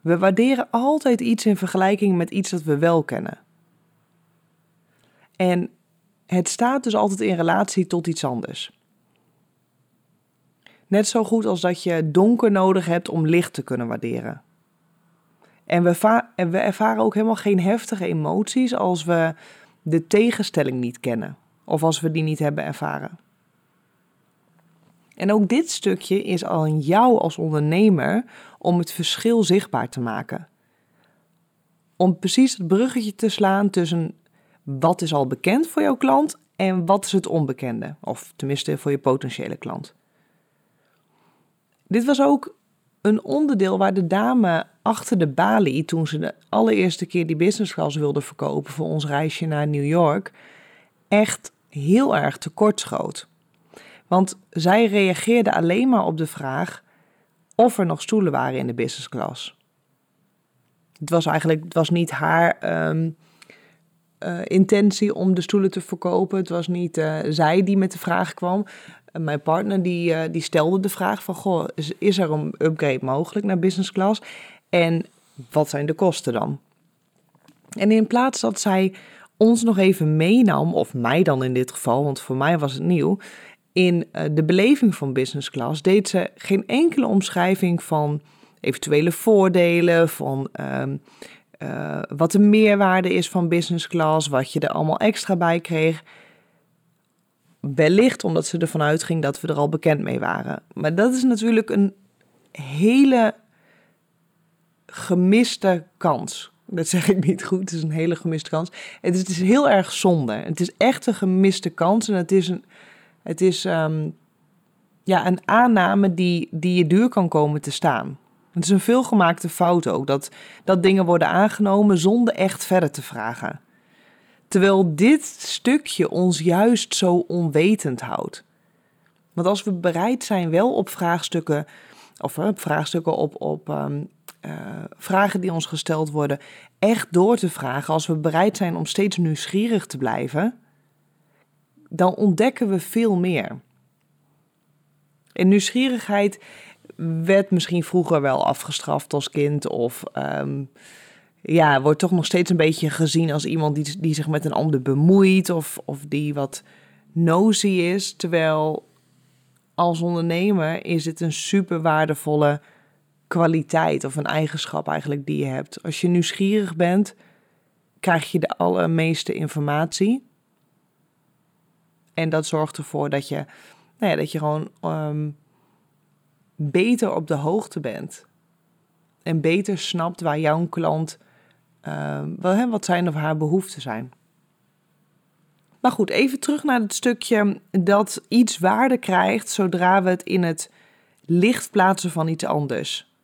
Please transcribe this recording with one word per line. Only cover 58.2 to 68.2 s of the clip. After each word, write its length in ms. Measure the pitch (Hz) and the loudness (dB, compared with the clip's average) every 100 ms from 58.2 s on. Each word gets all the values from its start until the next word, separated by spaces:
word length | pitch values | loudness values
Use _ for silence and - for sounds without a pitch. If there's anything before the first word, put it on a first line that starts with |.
| 185 | 2
waren 260 | 135 131 131 | 0 -2 -4
in 80 | 127 | -6
de 80 | |
business 340 | 120 120 - - | -4 -4 -6 -12
class. 480 | 127 107 117 - - _ _ _ _ _ _ _ _ _ _ _ _ _ _ | -8 -8 -8 -16 -18 _ _ _ _ _ _ _ _ _ _ _ _ _ _
Het 120 | 147 | -2
was 160 | 170 160 | 0 0
eigenlijk, 380 | 156 160 160 | 0 0 -2
het 100 | 165 | -2
was 160 | 165 160 | -2 0
niet 200 | 175 170 | 2 0
haar, 480 | 135 156 160 170 - | -2 0 2 2 0
ehm, 500 | - - 160 156 165 160 _ _ _ - _ _ _ _ _ _ | -4 -2 -2 -2 -4 -6 _ _ _ -20 _ _ _ _ _ _
eh, 220 | - 175 | -8 -8
intentie 720 | - 185 196 202 208 190 208 | -2 2 4 4 4 2 -2
om 200 | - 185 | 0 0
de 60 | 185 | 0
stoelen 300 | 170 202 196 | 0 0 0
te 100 | 190 | -2
verkopen. 580 | - 175 180 180 190 190 | -10 -8 -2 0 0 -2
Het 100 | 185 | -4
was 200 | 170 170 | -4 -4
niet, 280 | 175 175 165 | -4 -4 -2
eh, 220 | 156 156 - | -2 -2 -4
zij 360 | 156 156 175 | 0 2 2
die 120 | 190 196 | 2 2
met 160 | 185 | 0
de 60 | 185 | -4
vraag 360 | - 175 | -4 -2